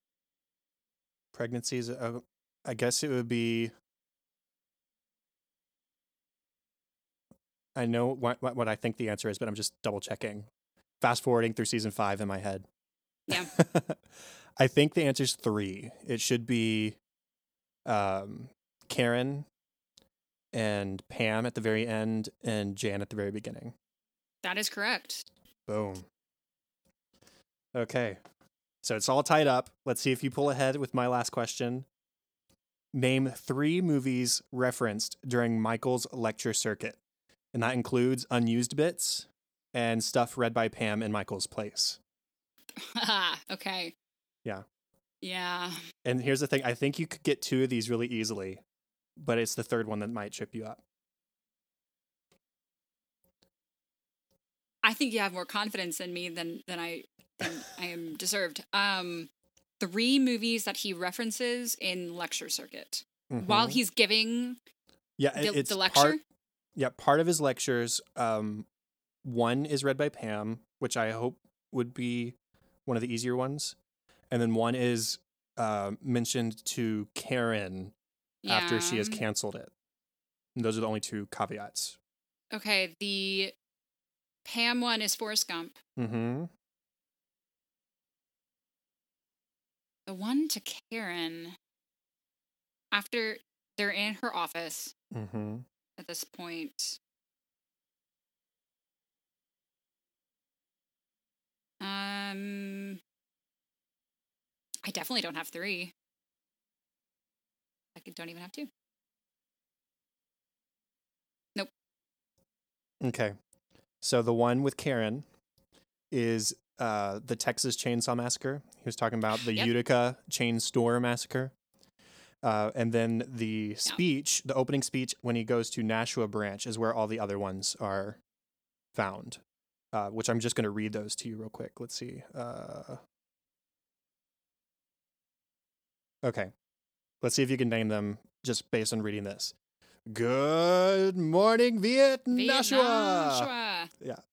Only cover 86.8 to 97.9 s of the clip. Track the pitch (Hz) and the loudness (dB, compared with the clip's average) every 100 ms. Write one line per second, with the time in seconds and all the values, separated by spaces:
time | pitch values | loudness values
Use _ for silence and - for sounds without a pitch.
86.8 | _ _ _ _ _ _ _ _ _ _ | _ _ _ _ _ _ _ _ _ _
87.8 | _ _ _ _ _ _ _ _ _ _ | _ _ _ _ _ _ _ _ _ _
88.8 | _ _ _ _ _ _ _ _ _ _ | _ _ _ _ _ _ _ _ _ _
89.8 | _ _ - 185 208 269 311 220 - - | _ _ -12 -6 0 2 2 0 -4 -10
90.8 | - 226 202 175 165 165 170 180 _ _ | -8 -6 -4 -4 -4 -6 -12 -16 _ _
91.8 | _ _ _ _ _ _ _ _ _ _ | _ _ _ _ _ _ _ _ _ _
92.8 | _ 202 202 240 220 214 _ _ _ - | _ 0 0 -4 -4 -6 _ _ _ -4
93.8 | 202 190 208 202 240 175 170 165 165 - | -2 0 -4 -2 -4 -2 -4 -4 -8 -8
94.8 | - - _ 120 104 107 107 113 123 _ | -12 -16 _ -10 -8 -8 -8 -8 -12 _
95.8 | _ - - 165 - - 170 165 160 - | _ -20 -12 -10 -10 -12 -12 -10 -10 -8
96.8 | - - _ _ _ _ _ _ _ _ | -8 -8 _ _ _ _ _ _ _ _
97.8 | _ | _